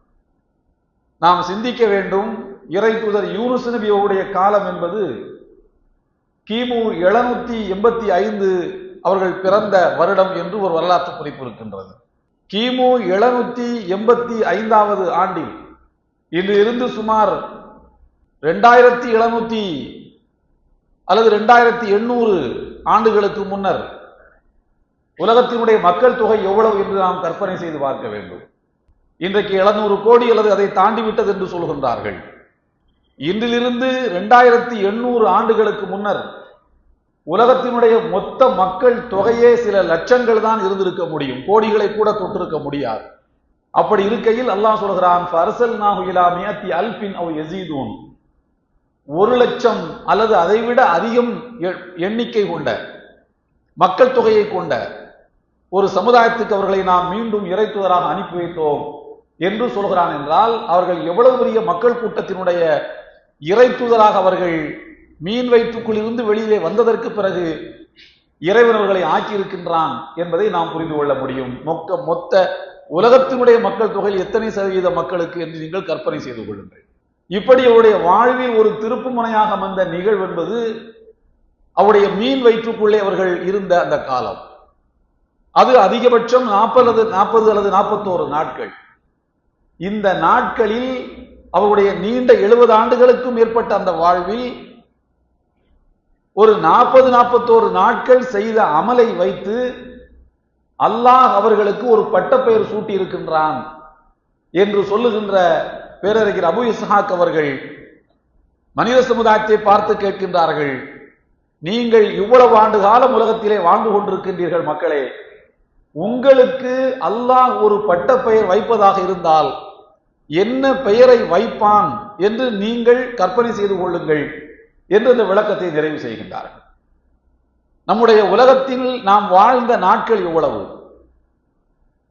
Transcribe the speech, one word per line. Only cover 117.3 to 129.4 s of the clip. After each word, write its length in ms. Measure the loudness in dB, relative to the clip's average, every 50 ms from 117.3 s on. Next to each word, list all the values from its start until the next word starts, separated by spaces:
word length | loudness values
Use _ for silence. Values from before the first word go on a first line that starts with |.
| 4 4 4 2 2 2
ஒரு 220 | 2 2 2 0 0 0
பட்டப்பெயர் 580 | 0 0 2 2 0 2 2 2 2 2 2
வைப்பதாக 560 | 2 2 0 0 0 0 2 4 4 4 2
இருந்தால் 640 | 0 -4 -4 -2 0 2 2 2 2 0 -4 -8 -14 -16 -20 -20 -20 _ _ _ _ _ _ _ _ -6
என்ன 460 | -2 -2 -2 0 -2 0 0 0 0
பெயரை 480 | 0 0 2 4 6 8 8 6 6
வைப்பான் 960 | 4 2 0 0 0 -2 -2 0 2 4 4 4 2 0 -2 -6 -12 -14 -6 -2
என்று 340 | -2 -2 -2 -2 -4 -4
நீங்கள் 640 | -4 -4 -4 -4 -4 0 2 2 2 2 2 -4 -4
கற்பனை 380 | -2 -2 -2 0 0 -2 -2
செய்து 260 | -2 -2 -2 -2 -2 -2
கொள்ளுங்கள்" 640 | -4 -4 -4 -4 -2 -2 -2 -2 -2 -6 -10 -14 -18 -20 -20 -20 -20 _ _ _ _ 0
என்று 240 | 0 2 4 4
அந்த 120 | 4 4 2
விளக்கத்தை 480 | 0 2 0 0 0 -2 -4 -4 -4
நிறைவு 260 | -2 -2 -2 -2 -4 -6
செய்கின்றார்கள். 600 | -10 -10 -12 -12 -12 -14 -14 -14 -14 -14 -18 -20 _ _ _ _ _ _ _ _ _ _ _ _ _ _ _ _ _ _ _ _ _ _ _ _ _
நம்முடைய 400 | -4 0 2 4 6 6 6 4
உலகத்தில் 800 | 4 4 4 6 6 6 4 2 -2 -4 -4 -4 -4 -4 -4 0
நாம் 240 | 2 2 2 2 4
வாழ்ந்த 500 | 4 6